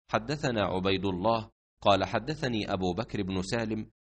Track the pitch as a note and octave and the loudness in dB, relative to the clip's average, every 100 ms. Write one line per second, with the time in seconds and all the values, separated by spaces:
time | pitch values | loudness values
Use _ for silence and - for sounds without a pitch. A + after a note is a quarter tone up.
0 | - A2+ A2+ D3+ D3 A2+ F#2 F#2 F#2+ F#2+ | -4 -4 -2 -2 -2 0 0 0 2 2
1 | G2 F2+ G#2 A2+ G#2+ _ _ _ G#2+ G2 | 0 0 2 0 -2 _ _ _ 4 4
2 | F#2+ A2+ A#2+ D3+ C3+ A2 G2 G2 F#2 F2 | 4 -2 -4 -4 -2 -2 -2 0 0 -2
3 | A#2+ - F#2 F#2+ F#2 A#2 A2 A2 A2 _ | -4 -4 -2 -2 -2 -2 -2 -4 -6 _
4 | _ | _